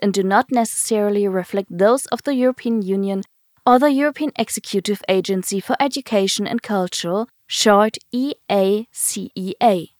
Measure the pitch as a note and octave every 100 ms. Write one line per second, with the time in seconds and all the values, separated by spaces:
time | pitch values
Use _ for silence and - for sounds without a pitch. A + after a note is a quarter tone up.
0 | G3+ F#3+ F#3+ G3+ C4 B3 A3+ - - A3
1 | G#3 G#3 G3+ F#3 F3 G3 G3+ F3 G3+ C4
2 | - A#3+ - C4+ B3+ C4 A#3+ A3+ F#3+ G3
3 | G3 G3 G3 _ _ _ - B3 D4 C4+
4 | D4 C#4+ D4+ - A3+ - - G3 F#3 G3+
5 | - F#3+ F3+ F#3+ F3+ G3 - C4 C#4 C4+
6 | - G#3+ G3 - G3+ A#3+ - G#3 F3+ -
7 | F3 F#3+ A#3 _ - - A3 G3+ A3 -
8 | _ B3 C#4 - - G3+ F#3+ G#3 A#3 -
9 | - - F#3 - F#3 - A#3+ F#3 D#3+ _